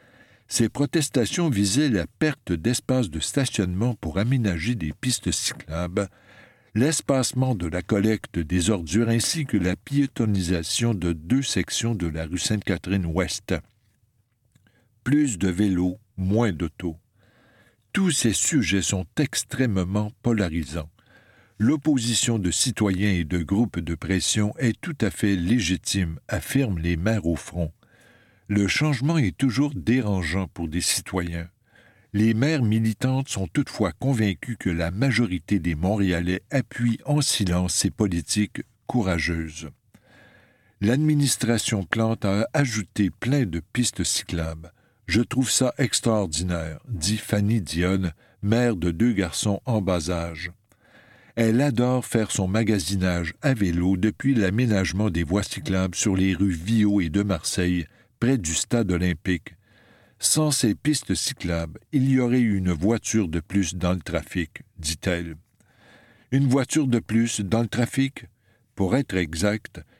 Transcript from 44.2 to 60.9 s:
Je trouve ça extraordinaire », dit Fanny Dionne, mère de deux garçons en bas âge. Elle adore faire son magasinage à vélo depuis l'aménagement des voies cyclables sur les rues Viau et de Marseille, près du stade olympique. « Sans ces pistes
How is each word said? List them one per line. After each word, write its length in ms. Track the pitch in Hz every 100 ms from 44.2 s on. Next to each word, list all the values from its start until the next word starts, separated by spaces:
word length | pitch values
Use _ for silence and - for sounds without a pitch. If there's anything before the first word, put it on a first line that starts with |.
| - 82 82 80 85 _ _ _ -
Je 160 | 92
trouve 280 | 123 127 127
ça 240 | - 127 -
extraordinaire », 1000 | 127 - 120 110 95 78 90 87 80 78 -
dit 280 | 107 87 110
Fanny 440 | - 104 104 113
Dionne, 520 | 85 82 90 95 92 - _ _
mère 340 | 101 117 123 104
de 160 | 87
deux 200 | 82 120
garçons 480 | 101 87 - 107 98
en 180 | - 113
bas 260 | 92 90 78
âge. 440 | 87 85 78 85 - _ _ _ - - - _
Elle 260 | - 113 113
adore 460 | 143 113 123 127 -
faire 240 | 113 104
son 160 | - 95
magasinage 880 | 104 110 107 87 98 92 87 82 -
à 120 | 147
vélo 420 | 123 95 85 90 95
depuis 380 | 104 - 135
l'aménagement 760 | 127 95 104 123 104 90 90 107
des 140 | 85
voies 180 | 78 98
cyclables 540 | 98 - 82 95 92 90
sur 180 | 110
les 180 | 95 95
rues 200 | 87 98
Viau 480 | 82 90 113 104 101
et 80 | 85
de 160 | 90
Marseille, 640 | 104 87 - - 90 90 78 _ _ -
près 180 | 117 131
du 160 | 80
stade 380 | 80 - 117 107
olympique. « 640 | 87 90 82 - 90 - - _ _ _ _ _ _
Sans 320 | - - 156
ces 240 | 139 117 95
pistes 380 | 147